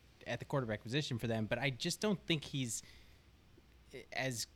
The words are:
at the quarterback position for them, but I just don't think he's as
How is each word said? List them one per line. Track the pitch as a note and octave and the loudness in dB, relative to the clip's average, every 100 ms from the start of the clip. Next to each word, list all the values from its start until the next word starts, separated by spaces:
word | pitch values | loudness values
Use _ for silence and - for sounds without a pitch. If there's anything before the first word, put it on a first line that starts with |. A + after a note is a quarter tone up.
| - - - | -20 -14 -6
at | A#2 | -4
the | - | 0
quarterback | D3 A#2+ G#2+ | 0 2 -2
position | A2+ C3+ D3 B2 | 0 0 0 0
for | A#2+ | 2
them, | A2 G#2+ | 2 2
but | A#2 | 2
I | C#3 | 0
just | B2 F3 - | 0 -2 2
don't | G#3+ G3 - | 2 2 2
think | D#3+ | 0
he's | - C#3+ B2+ - - - - - - - - - - - - C3 - | 2 -2 0 -2 -8 -18 -20 -20 -20 -20 -20 -20 -20 -20 -16 -16 -6
as | - C3 A#2 - | 0 0 0 -4